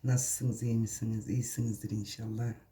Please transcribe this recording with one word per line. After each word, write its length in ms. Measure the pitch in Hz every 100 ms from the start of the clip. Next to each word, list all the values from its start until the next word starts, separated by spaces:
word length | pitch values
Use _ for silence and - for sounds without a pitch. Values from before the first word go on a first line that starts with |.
Nasılsınız, 580 | 127 127 - - 127 -
iyi 120 | 120
misiniz? 540 | 117 110 - 113 110 123
İyisinizdir 640 | 123 123 - 117 104 110
inşallah. 640 | 110 101 - 110 110 117 110 -